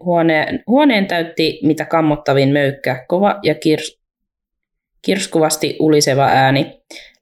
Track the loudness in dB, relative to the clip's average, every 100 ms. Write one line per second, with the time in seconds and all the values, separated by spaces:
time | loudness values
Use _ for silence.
0 | -2 0 2 0 -2 -6 0 2 2 2
1 | -2 -4 -6 -2 -2 0 -2 -2 -2 0
2 | 0 0 0 2 2 2 0 -2 -6 -6
3 | -4 0 0 0 -2 -2 0 -2 -4 -16
4 | _ _ _ _ _ _ _ _ _ _
5 | -4 -4 -2 -2 0 -2 -6 -2 2 2
6 | 2 2 2 2 2 0 -2 -10 _ -20
7 | -20 _